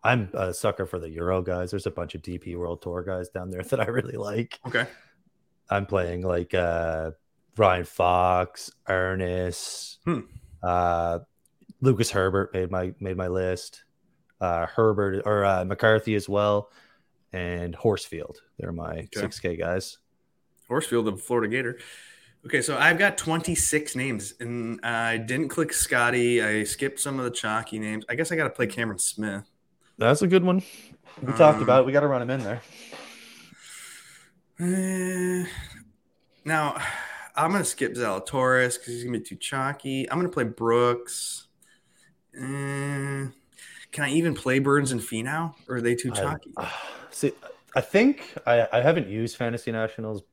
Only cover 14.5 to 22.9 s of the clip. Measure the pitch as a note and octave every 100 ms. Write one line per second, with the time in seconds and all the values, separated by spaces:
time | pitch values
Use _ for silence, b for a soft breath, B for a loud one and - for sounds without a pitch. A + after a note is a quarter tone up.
14.5 | E2+ E2 - A2+ G2+ G2+ F#2+ G#2 G#2 G2
15.5 | F#2+ F#2 G2 A2+ A2 A2 G#2+ G2 G2+ G#2
16.5 | G#2 G#2 b b b b _ _ F#2 F2+
17.5 | F2+ F2 E2+ A#2 G2+ - E2 C#2+ - _
18.5 | _ - E2+ D#2+ D#2+ - - G2+ - F#2
19.5 | E2+ E2+ F#2 - - _ _ _ _ _
20.5 | _ _ B2+ D#3 A#2 A2 G2 - A#2+ A2
21.5 | A#2+ B2 B2 B B B B B B -
22.5 | D3 B2 C3+ D3+